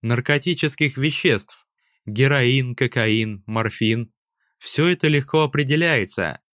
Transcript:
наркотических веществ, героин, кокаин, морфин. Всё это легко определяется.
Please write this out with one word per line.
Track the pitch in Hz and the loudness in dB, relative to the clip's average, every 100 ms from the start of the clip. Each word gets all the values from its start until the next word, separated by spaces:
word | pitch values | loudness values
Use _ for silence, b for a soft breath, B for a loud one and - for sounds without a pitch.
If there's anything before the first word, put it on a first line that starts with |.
наркотических | 113 120 127 147 175 170 156 - 151 131 | 0 -2 0 0 0 -2 -2 -2 -4 0
веществ, | 143 147 180 107 - - _ _ _ _ - | -2 0 0 0 -2 -20 _ _ _ _ -10
героин, | 107 135 143 123 135 127 120 | 2 2 4 4 2 0 -2
кокаин, | 127 - 110 110 110 104 - | -2 0 2 2 0 -6 -6
морфин. | 110 113 - 110 113 117 _ _ _ _ _ | -4 -4 0 0 0 -4 _ _ _ _ _
Всё | - - 170 | -8 0 0
это | 175 156 | 2 2
легко | 147 139 156 | 0 0 0
определяется. | 151 143 139 151 170 135 95 - 85 - _ | 0 0 0 0 2 0 -2 -4 -4 -6 _